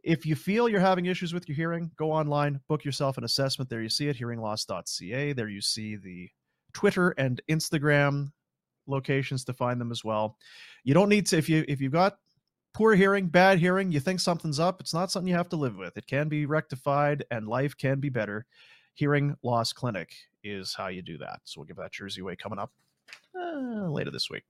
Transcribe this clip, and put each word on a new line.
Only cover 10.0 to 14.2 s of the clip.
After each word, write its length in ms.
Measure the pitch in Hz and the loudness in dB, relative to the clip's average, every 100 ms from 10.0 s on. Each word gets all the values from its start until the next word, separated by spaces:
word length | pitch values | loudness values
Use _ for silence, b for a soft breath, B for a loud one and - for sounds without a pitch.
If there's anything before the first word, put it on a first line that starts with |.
well. 340 | 110 107 110 - B B B B | -2 0 0 -4 B B B B
You 100 | 127 151 | 2 4
don't 140 | 202 | 6
need 180 | 208 185 | 4 4
to, 100 | 170 | 2
if 100 | 156 | 4
you, 140 | 156 - | 0 2
if 120 | 135 | -2
you've 100 | 135 | 0
got 260 | 160 190 - _ _ _ _ _ | 4 2 0 _ _ _ _ _
poor 220 | - 220 196 | 2 6 8
hearing, 320 | 196 196 180 | 6 4 4
bad 320 | 170 185 190 | 8 8 8
hearing, 320 | 180 185 190 | 4 2 2
you 80 | 147 | 0
think 200 | 160 | 0
something's 400 | 185 | 0